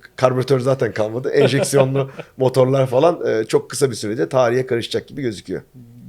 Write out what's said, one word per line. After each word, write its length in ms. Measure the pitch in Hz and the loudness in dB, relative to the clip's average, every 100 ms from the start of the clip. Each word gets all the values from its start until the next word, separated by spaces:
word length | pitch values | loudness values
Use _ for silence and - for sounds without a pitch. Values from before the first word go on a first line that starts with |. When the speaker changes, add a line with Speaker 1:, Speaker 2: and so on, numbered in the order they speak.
| - - | -18 0
Speaker 1:
karbüratör 440 | 131 127 123 135 | 2 2 0 0
zaten 340 | 123 131 117 | 0 0 -2
kalmadı. 360 | 104 107 113 135 | -2 -4 -4 -2
Enjeksiyonlu 800 | 143 139 131 185 139 131 135 135 - | 2 2 2 2 2 2 0 -4 -8
Speaker 2:
<laughs> 140 | - - | -16 -2
Speaker 1:
motorlar 500 | 127 131 131 135 131 | 0 4 2 2 2
falan, 400 | 123 160 165 120 | 2 2 2 -2
e, 160 | 113 | -2
çok 260 | 113 147 - | 0 -2 -2
kısa 200 | - 135 | -2 -2
bir 60 | 110 | -2
sürede 340 | 107 117 135 | -6 -4 -2
tarihe 360 | 131 120 123 127 | 0 2 0 -2
karışacak 420 | 120 113 113 - | -4 -4 -6 -8
gibi 140 | - | -8
gözüküyor. 400 | 127 92 - 85 - 127 117 120 | -8 -8 -10 -12 -12 -20 -20 -20